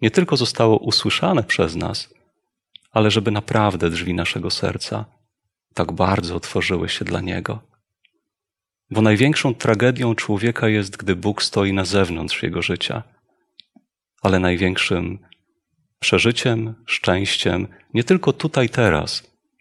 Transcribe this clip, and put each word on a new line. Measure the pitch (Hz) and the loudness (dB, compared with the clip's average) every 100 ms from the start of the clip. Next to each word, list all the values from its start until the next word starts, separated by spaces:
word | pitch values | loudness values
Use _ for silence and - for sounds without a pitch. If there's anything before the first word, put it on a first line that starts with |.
nie | 110 | 0
tylko | - 180 135 | 2 2 0
zostało | 120 - 117 110 | -2 2 4 4
usłyszane | 113 - - - 165 120 | 2 0 0 0 0 0
przez | 101 - 80 82 | 0 0 0 -2
nas, | 87 98 - _ _ _ _ _ _ - _ | -6 -6 -10 _ _ _ _ _ _ -20 _
ale | 113 107 | 2 4
żeby | 107 104 | 2 0
naprawdę | 104 - 110 104 87 85 | -2 0 2 2 2 0
drzwi | 82 87 | -2 -4
naszego | 87 87 90 87 | -2 -2 -4 -4
serca | - 92 95 - 107 110 _ _ _ _ _ _ | -4 -4 -4 -6 -8 -10 _ _ _ _ _ _
tak | - 87 | -4 -4
bardzo | 85 92 95 87 87 | 0 2 2 -2 -8
otworzyły | - 101 - 90 90 | -4 -4 -2 -2 -2
się | - | -4
dla | 87 92 | -4 -4
Niego. | 92 92 - 110 - _ _ _ _ _ _ _ _ _ _ _ _ | -4 -6 -6 -8 -12 _ _ _ _ _ _ _ _ _ _ _ _
Bo | 107 | 2
największą | 110 104 135 151 139 | 4 6 4 2 -2
tragedią | 117 - 107 123 123 123 | 0 0 4 2 2 -2
człowieka | 110 - 104 117 117 113 | -2 -2 -2 -2 0 0
jest, | 107 98 - | 0 -2 -6
gdy | 98 90 | -2 0
Bóg | 95 104 | 0 -2
stoi | - - 98 | -2 0 0
na | 98 | 0
zewnątrz | 90 98 90 85 80 - | 0 2 2 -2 -4 -4
jego | 87 85 | -4 -4
życia. | 85 87 - - - _ _ _ _ _ _ _ _ _ _ _ | -4 -4 -4 -6 -10 _ _ _ _ _ _ _ _ _ _ _
Ale | 95 95 | 2 2
największym | 92 90 92 92 - 90 90 98 - _ _ _ _ _ _ _ | 2 2 0 0 -2 -2 -2 -8 -14 _ _ _ _ _ _ _
przeżyciem, | - 90 113 120 - 113 110 113 - | 0 2 2 2 0 0 -2 -8 -6
szczęściem, | - - 92 98 - 98 90 95 - _ | -2 0 0 0 -2 0 -2 -4 -10 _
nie | 110 | -4
tylko | 117 185 147 | 2 2 2
tutaj, | - 160 - 120 | 0 -2 0 0
teraz, | - 110 78 - - - _ _ _ | 2 2 2 -2 -8 -12 _ _ _